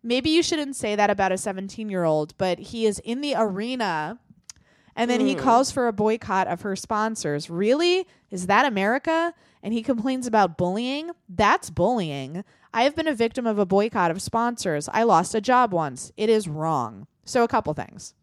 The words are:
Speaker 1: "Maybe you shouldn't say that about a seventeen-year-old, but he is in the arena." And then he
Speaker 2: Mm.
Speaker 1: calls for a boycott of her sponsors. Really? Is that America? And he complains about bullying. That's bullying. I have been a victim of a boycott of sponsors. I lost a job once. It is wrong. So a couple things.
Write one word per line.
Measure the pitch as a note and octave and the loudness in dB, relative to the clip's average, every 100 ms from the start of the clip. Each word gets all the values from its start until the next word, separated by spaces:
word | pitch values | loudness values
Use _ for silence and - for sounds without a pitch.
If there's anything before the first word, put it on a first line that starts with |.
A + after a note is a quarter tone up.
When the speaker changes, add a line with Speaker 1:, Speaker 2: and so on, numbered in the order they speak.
Speaker 1:
"Maybe | A#3 B3 C4 | 0 0 4
you | D#4+ | 2
shouldn't | E4 D#4 C#4+ C4+ | 2 -2 -4 -6
say | A3 G#3 | -4 2
that | G#3 | 2
about | G3 F#3+ | 2 0
a | F#3 | 0
seventeen-year-old, | G#3+ F#3+ F#3+ - G#3+ F#3+ E3 D#3 D3+ - | -4 -8 -10 -10 -6 -2 2 0 -2 -4
but | F#3+ F3 | -2 -2
he | - A#3 A3 | -6 -2 0
is | G3 | 0
in | - A#3+ | -6 -6
the | C#4+ C4 | -2 -2
arena." | A3 F#3 A3+ B3+ G#3 D#3+ D3+ A#3 _ _ - - _ _ _ - | -2 -4 -6 -4 -2 -2 -4 -10 _ _ -20 -20 _ _ _ -4
And | A#3+ | 0
then | B3 | 2
he | C4 | 0
Speaker 2:
Mm. | C4+ | 0
Speaker 1:
calls | C4 A#3 C4+ | 2 4 2
for | - A#3+ | 0 -2
a | |
boycott | G#3 G#3+ A3+ G#3 F#3+ - | 0 0 0 -2 -2 -2
of | F3 | -4
her | G#3 F#3+ | -6 -8
sponsors. | - G#3+ A3 A3 D#3 D3 D#3+ | -4 -2 -2 -2 -4 -4 -4
Really? | E3+ G#3 C#4+ F4 F#4 F4+ _ _ | -2 2 2 2 0 -2 _ _
Is | F#3 F3+ | -8 2
that | G3+ C#4+ | 4 4
America? | G3+ G3 C4 - D#4+ E4+ E4 _ _ | 2 0 0 0 0 -2 -6 _ _
And | G3 | -4
he | A#3 | -4
complains | A3+ A#3+ B3 C4 B3 | 0 -2 0 -2 0
about | A3 F#3 D#3+ | 2 2 2
bullying. | F3+ G3+ B3 C#4+ E4 E4+ _ | -2 -2 -4 -4 -8 -12 _
That's | F3 G#3 F4 - | 2 4 4 0
bullying. | E3+ F3+ B3 E3 C#3 C3 E3+ - _ _ A3+ | 0 0 2 -2 -4 -6 -10 -12 _ _ 2
I | |
have | C4 D#4+ | 2 2
been | D#4+ | -2
a | A#3 | 2
victim | A3+ C4 A#3 | 0 0 -2
of | G#3 | 0
a | F#3+ | 4
boycott | G3 A3 A3 F3 | 4 2 2 0
of | F3 | 0
sponsors. | - A3+ A#3 A#3+ F#3+ D3 D3 | -2 0 0 -2 -2 -2 -2
I | - | 2
lost | A#3 F#3 F3 | 6 4 4
a | A3 | -2
job | G3+ B3+ A#3+ | 2 4 4
once. | F3 D3+ B2+ - - | 0 -4 -8 -14 -4
It | G#3+ | 2
is | A3 F3+ | 2 2
wrong. | D3+ D#3+ D3+ A#2 G2 - _ - | -4 0 0 -2 -8 -20 _ -4
So | B3+ | 0
a | A#3 | 2
couple | A#3+ - | 2 0
things. | - G2+ - - _ | -6 -8 -14 -20 _